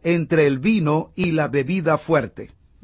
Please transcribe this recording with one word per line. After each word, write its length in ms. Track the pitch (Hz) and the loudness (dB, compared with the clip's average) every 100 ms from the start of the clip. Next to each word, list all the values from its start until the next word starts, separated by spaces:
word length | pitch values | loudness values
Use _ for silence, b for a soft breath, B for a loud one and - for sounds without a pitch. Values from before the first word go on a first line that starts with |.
entre 420 | 170 170 151 160 147 | -2 -2 0 2 2
el 140 | 135 | 2
vino 520 | 170 220 151 156 - - | 0 0 2 0 -2 -4
y 160 | 180 | -2
la 160 | 160 147 | 0 -2
bebida 500 | 139 135 190 160 151 | -2 -2 -2 0 -2
fuerte. 540 | - 156 110 - 104 - _ _ | 0 0 0 -10 -18 -20 _ _